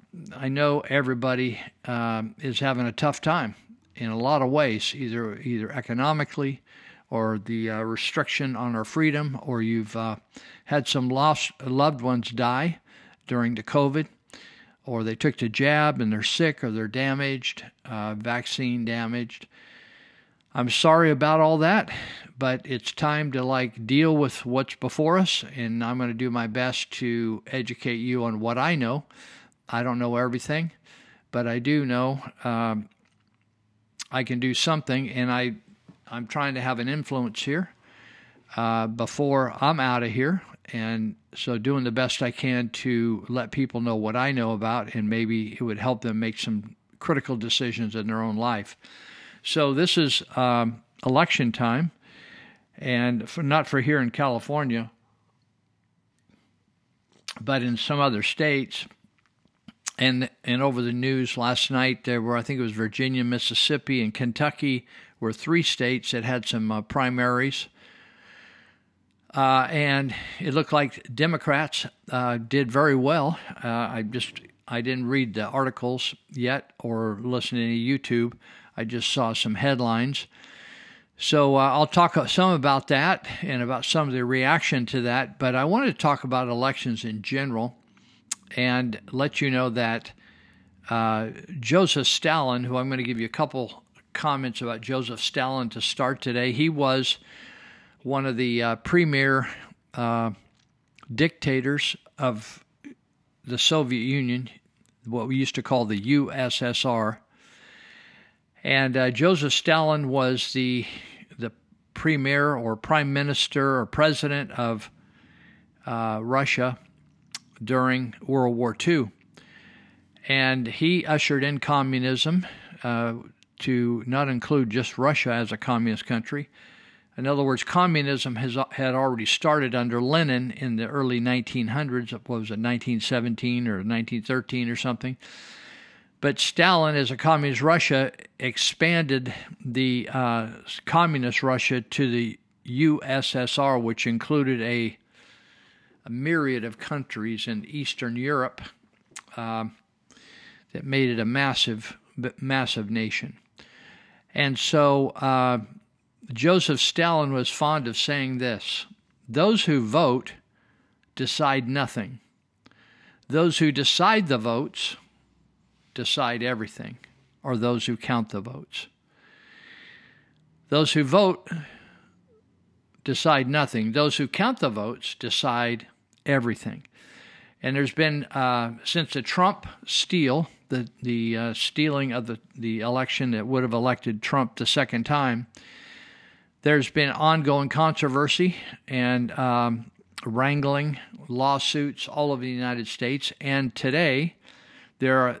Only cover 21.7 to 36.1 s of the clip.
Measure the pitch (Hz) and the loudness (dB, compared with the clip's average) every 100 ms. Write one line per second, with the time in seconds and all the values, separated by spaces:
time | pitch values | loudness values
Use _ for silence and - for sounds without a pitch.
21.7 | 208 - - - - - - 131 127 110 | 4 0 -6 -12 -14 -16 -4 -2 -2 -4
22.7 | 127 - - 151 151 151 131 127 131 123 | -8 -8 -2 0 0 -2 -2 0 0 0
23.7 | 120 110 135 160 151 139 - 123 131 - | -4 2 4 6 4 2 -2 -2 -2 -2
24.7 | - 127 - 156 185 180 - - 139 117 | -4 -4 0 2 4 4 0 -4 -6 -4
25.7 | 117 117 127 123 113 127 120 113 117 127 | -2 -2 -2 -4 -2 -2 -2 -2 -2 -2
26.7 | - - - 123 117 113 107 - 135 117 | -2 -6 -4 -2 0 -2 -4 -6 -6 -6
27.7 | 120 131 117 123 123 117 107 113 120 151 | -6 -4 -2 -2 0 -2 -2 -2 0 2
28.7 | 165 117 143 - - - - - _ - | 2 0 -2 -6 -18 -20 -20 -20 _ -6
29.7 | 117 123 120 120 120 127 123 - 151 165 | -4 -2 -2 -2 0 0 -2 -4 -4 -4
30.7 | - _ - - _ _ 120 117 120 131 | -8 _ -20 -20 _ _ -4 -2 -2 0
31.7 | 151 135 123 127 135 - - 123 117 113 | 2 2 0 0 -2 -10 -8 -4 0 0
32.7 | 107 104 _ _ _ _ _ _ _ _ | -2 -6 _ _ _ _ _ _ _ _
33.7 | _ _ - - 131 120 123 131 123 165 | _ _ -20 -6 -4 -2 -2 -2 0 0
34.7 | 156 - 131 135 131 123 123 123 107 - | 0 0 -2 -2 -2 0 0 -2 -6 -14
35.7 | _ - - - | _ -20 -20 -14